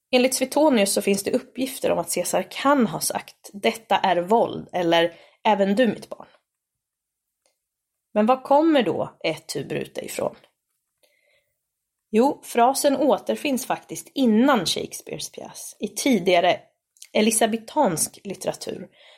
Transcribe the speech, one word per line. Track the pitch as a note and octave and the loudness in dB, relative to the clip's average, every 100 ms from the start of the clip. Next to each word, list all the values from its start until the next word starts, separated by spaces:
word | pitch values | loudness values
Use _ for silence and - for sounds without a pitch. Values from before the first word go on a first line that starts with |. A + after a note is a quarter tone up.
| _ | _
Enligt | B3 B3+ | 2 2
Suetonius | B3+ C4 C#4+ D#4 A#3+ G3 | 0 -2 2 4 4 2
så | - | 0
finns | G3 G3+ | 0 -2
det | - | -2
uppgifter | B3 - - C4 - - | -4 -4 -8 -8 -4 -2
om | F3 | -2
att | E3 | -2
Caesar | - F3 F3 F#3 | -6 -2 -4 -4
kan | - C4+ C#4+ G#3 | -2 0 2 2
ha | D#3 | -2
sagt, | - - - _ - | -6 -6 -10 _ -20
"Detta | G3 A3+ - - F#3+ | -4 -4 -4 -2 0
är | G3 F3 | 2 0
våld", | F3 A3+ F3 - - | 2 2 0 -4 -8
eller, | F3 E3+ E3+ E3+ - - _ | -2 2 2 2 -4 -20 _
"Även | A3 G3 G3 | 0 2 2
du, | G3+ A#3+ | 2 2
mitt | - - | -2 -10
barn." | - - _ _ _ _ _ _ _ _ _ _ _ _ _ _ _ _ _ _ | -18 -20 _ _ _ _ _ _ _ _ _ _ _ _ _ _ _ _ _ _
Men | G#3+ G#3+ | 0 2
var | B3+ | 2
kommer | - C#4 D#4+ D4 | 2 4 4 4
då | F#3+ B2+ - - | 2 -2 -6 -6
"et | E3 D#3 - | -6 -6 -8
tu, | D3 | -10
brute" | - C#3+ - - | -6 -8 -8 -10
ifrån? | - - - - _ _ _ _ _ _ _ _ _ _ _ _ _ _ _ _ _ | -10 -6 -6 -6 _ _ _ _ _ _ _ _ _ _ _ _ _ _ _ _ _
Jo, | G#3+ C4 - | 2 2 0
frasen | - A#3 A#3+ C4+ D4 C4+ | -4 2 2 2 0 2
återfinns | C#4+ G3 - A3 D4+ B3 - | 2 2 -2 -4 -4 -4 -4
faktiskt | E3 - D#3+ - | -6 -8 -14 -10
innan | - B3+ G#3+ C4+ B3 D#3+ | 0 2 4 4 2 0
Shakespeares | - - - - D#3 - | -4 -6 -12 -12 -12 -12
pjäs, | - - - - - | -14 -16 -16 -18 -10
i | G#3+ | -10
tidigare | - C#4+ A3+ F#3 F3 F3+ C#3 - _ _ _ - | -4 0 2 4 4 4 0 -6 _ _ _ -4
elisabetansk | A3 G#3+ A3 A3+ A3 A3 D4+ B3+ D#3 - - | 0 2 2 0 -2 -4 0 2 0 -4 -8
litteratur, | G3+ F3+ - - - - F#3 _ - | -14 -8 -8 -8 -10 -12 -14 _ -20